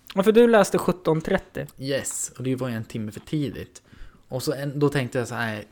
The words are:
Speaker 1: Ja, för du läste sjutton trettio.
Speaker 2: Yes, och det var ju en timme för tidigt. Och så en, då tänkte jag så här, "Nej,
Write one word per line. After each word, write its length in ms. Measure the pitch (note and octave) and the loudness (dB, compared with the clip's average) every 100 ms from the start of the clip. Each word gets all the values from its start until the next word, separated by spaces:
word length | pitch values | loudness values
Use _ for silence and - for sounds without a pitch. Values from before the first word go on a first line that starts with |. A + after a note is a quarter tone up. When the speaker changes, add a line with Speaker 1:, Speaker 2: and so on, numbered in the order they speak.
| - | -8
Speaker 1:
Ja, 80 | F#3+ | 0
för 100 | G3 | 4
du 140 | A3 A#3+ | 8 8
läste 320 | A3+ F#3 F3 | 8 6 2
sjutton 420 | - F3 - D#3+ | 0 -2 0 0
trettio. 460 | - F#3 - - C#3+ - | 0 -2 -4 -10 -10 -10
Speaker 2:
Yes, 540 | C3+ C3+ - - - - | -4 -4 -4 -8 -10 -8
och 60 | |
det 120 | B2+ B2+ | -4 -4
var 120 | B2+ | -4
ju 60 | |
en 100 | A2+ | -6
timme 280 | A2 A#2+ G#2+ | -8 -8 -8
för 80 | - | -10
tidigt. 640 | - D#3 C3+ - F#2 - _ - - - - | -6 -4 -4 -6 -12 -16 _ -18 -18 -20 -10
Och 140 | B2+ | -8
så 100 | D3+ | -4
en, 260 | C3 C#3+ C#3+ | -4 -4 0
då 100 | C#3+ | 0
tänkte 300 | C#3+ A#2+ C3 | 2 -2 -4
jag 100 | A#2 | -4
så 60 | |
här, 120 | A#2 A#2 | -4 -6
"Nej, 140 | G#2+ - | -6 -12